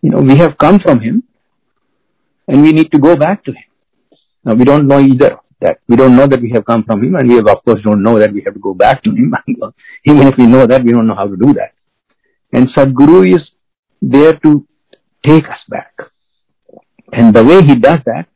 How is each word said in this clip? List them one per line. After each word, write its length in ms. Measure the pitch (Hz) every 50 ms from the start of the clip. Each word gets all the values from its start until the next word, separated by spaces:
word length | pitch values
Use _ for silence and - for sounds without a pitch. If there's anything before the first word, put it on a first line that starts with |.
You 80 | - 147
know, 100 | - -
we 160 | 139 131 135 147
have 180 | 175 156 - _
come 200 | 151 151 190 202
from 220 | - - 143 120
him 240 | 107 113 156 233 - _ _ _ _ _ _ _ _ _ _ _ _ _ _ _ _ _ _ _ _ _ _ _ _
and 160 | - 139 139
we 100 | 147 156
need 180 | 156 160 160 -
to 60 | - 147
go 180 | 135 160 175
back 280 | 143 151 165 202 - _
to 80 | -
him. 120 | - - _ _ _ _ _ _ _ _ _ _ _ _ _ _ _ _ _
Now, 100 | - 110
we 100 | 117 123
don't 220 | 135 139 151 147
know 140 | 135 139 139
either 320 | 139 135 135 127 143 -
of 80 | - - _ _ _ _
that. 200 | - 87 - _ _ -
We 80 | 120
don't 200 | 113 131 131 123
know 100 | 127 143
that 140 | 139 139 120
we 100 | 120 113
have 120 | 120 113 104
come 200 | - 117 113 107
from 180 | - 113 101
him, 140 | 113 143 185
and 120 | 165 131 120
we 60 | 120
have, 140 | 120 104 104
of 160 | 98 - _
course, 180 | - 113 101
don't 200 | 104 110 107 101
know 160 | 98 113 117 107
that 140 | 107 104
we 100 | 104 - -
have 80 | - 101
to 60 | -
go 120 | - 101
back 300 | 92 87 101 113 131 131
to 80 | _ 110
him. 240 | - - 123 - - - -
<laughs> 600 | - - - - 110 _ _ _ - - - _
Even 200 | - 151 143 139 135
if 100 | 131 -
we 80 | 123
know 200 | 113 123 131 131
that, 180 | 113 127 131 123
we 80 | 117
don't 140 | 120 120 110
know 100 | 113 101
how 100 | 101 98
to 100 | 101 98
do 160 | 92 110 143 143
that. 200 | - - - _ _ _ _ _ _ _ _ _ _ _ _ _ _ _ _
And 160 | - 120 127 127 -
Sadguru 600 | 147 139 135 131 123 139 147 170 185 185 185 185
is 140 | 170 147 _ _ _ _ _ _ _ _ _ _ _
there 380 | - 131 120 139 147 160 160 147
to 280 | - 156 151 143 - _ _ _ _ _ _ _ _ _ _ _ -
take 180 | 139 156 160 147
us 140 | - - - _ _
back. 240 | - - - _ _ - - _ _ _ _ _ _ _ _ _ _ _ _ _ _ - _ _ _ _ _ _
And 220 | - - 117 113 107
the 100 | 117 113
way 180 | 131 170 190
he 120 | 175 139 139
does 240 | 120 113 139 165 156 127
that 200 | 123 117 147 - _ _